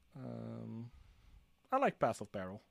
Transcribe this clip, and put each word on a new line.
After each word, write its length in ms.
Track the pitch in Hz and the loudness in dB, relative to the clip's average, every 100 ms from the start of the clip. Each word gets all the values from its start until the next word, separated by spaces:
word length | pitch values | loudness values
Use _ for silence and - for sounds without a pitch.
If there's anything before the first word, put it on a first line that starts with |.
| _ - | _ -10
Um, 760 | 123 117 113 113 113 113 117 - - - - - _ _ _ | -8 -6 -6 -6 -6 -8 -8 -14 -20 -20 -20 -20 _ _ _
I 80 | 262 | 4
like 200 | 247 - | 4 6
Path 220 | 127 104 | 2 2
of 120 | 104 | -4
Peril. 300 | 101 92 104 - | -6 -6 -8 -12